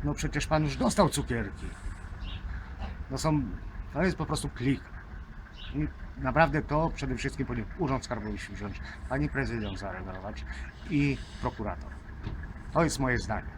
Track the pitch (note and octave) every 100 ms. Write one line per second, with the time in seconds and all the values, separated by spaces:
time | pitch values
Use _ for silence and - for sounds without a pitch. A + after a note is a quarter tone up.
0 | D3 D3 D3+ D3+ - D#3 D3+ C3+ B3+ -
1 | E3+ - - A#2+ G2+ - - - - -
2 | - - - - - - - - - -
3 | - C3+ D#3 D3+ A#2 - - - - -
4 | F#3 - D#3 D3 C#3+ - B2 C3+ - -
5 | - - - - - - - C#3 D3+ -
6 | - - C3 B2+ D#3+ D3 - D3 D#3+ -
7 | C3+ A#2+ C3 - B2+ A#2+ G#2 - D#3 C3
8 | - A#2 G#2+ G2+ - F#2+ G2+ F#2 - -
9 | - C3+ D3 C#3 B2+ A#2 G#2 F#2+ G2 F2+
10 | F#2 F#2 F#2+ A2 - - - - - D3
11 | C#3+ B2+ - - B2+ - G#2 F2 - -
12 | - - - - - - - D3+ D#3+ -
13 | C3 A#2+ - G#2+ -